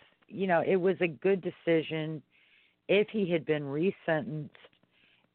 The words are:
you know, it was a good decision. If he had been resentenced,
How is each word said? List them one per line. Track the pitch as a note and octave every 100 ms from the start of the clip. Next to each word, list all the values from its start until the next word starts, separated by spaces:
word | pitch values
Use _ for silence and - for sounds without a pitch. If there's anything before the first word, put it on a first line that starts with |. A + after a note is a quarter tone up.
| _ _ _
you | - F#3+
know, | E3+ C#3
it | F#3+
was | F3+ E3
a | F3+
good | D3 F#3+ G3
decision. | F3 - - E3 C#3 D#3+ D#3 D#3 - _ _ _ _ _ -
If | F#3+ G#3
he | A3 F#3
had | E3+ B2+
been | D3+
resentenced, | C#3+ C#3+ F#3 - - D#3 - D#3 D3 - - _ _ _ _ _ _